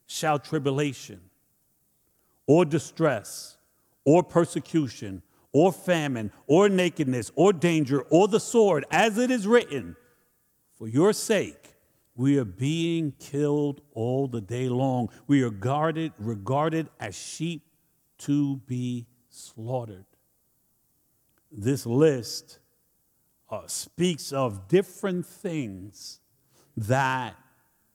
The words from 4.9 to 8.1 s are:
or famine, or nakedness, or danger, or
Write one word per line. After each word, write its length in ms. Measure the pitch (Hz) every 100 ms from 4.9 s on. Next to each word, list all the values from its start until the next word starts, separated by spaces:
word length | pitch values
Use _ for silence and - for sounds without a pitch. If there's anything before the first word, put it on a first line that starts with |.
| - 107 95 - _ _
or 180 | 139 185
famine, 600 | - - 170 147 120 107 - -
or 200 | 160 208
nakedness, 640 | 190 180 - 139 127 107 -
or 180 | 185
danger, 480 | 175 170 160 131 139
or 180 | -